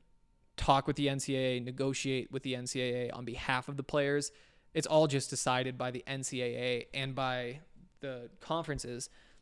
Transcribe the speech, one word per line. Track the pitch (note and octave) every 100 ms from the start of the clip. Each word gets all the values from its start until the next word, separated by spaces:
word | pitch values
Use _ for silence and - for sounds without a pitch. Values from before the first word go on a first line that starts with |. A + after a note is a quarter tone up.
| _ _ _ _ _ -
talk | - C#3 D3+
with | C#3+
the | C#3
N | C#3
C | - C3
A |
A, | C3 B2
negotiate | A#2+ C3 C3+ C3+ C#3 C3 -
with | C3
the | C3 B2+
N | B2
C | C3
A | B2 B2 A#2+
A |
on | -
behalf | A#2+ B2 - B2+ B2
of | C#3
the |
players. | C3+ D3 C#3+ C#3+ C#3+ - - _ _
It's | D#3+ -
all | D#3 D#3
just | C#3 -
decided | C3+ C3+ B2+ C3 B2+
by | B2+
the | B2 -
N | C3+
C | C3 B2+
A | B2
A | A#2+ B2 A#2+ -
and | C3+ C3+
by | C3+ C3 B2+ A#2+ C#3 - - - -
the | C#3 B2+ A#2+ -
conferences. | - E3 D#3 C3+ B2 B2 - - - -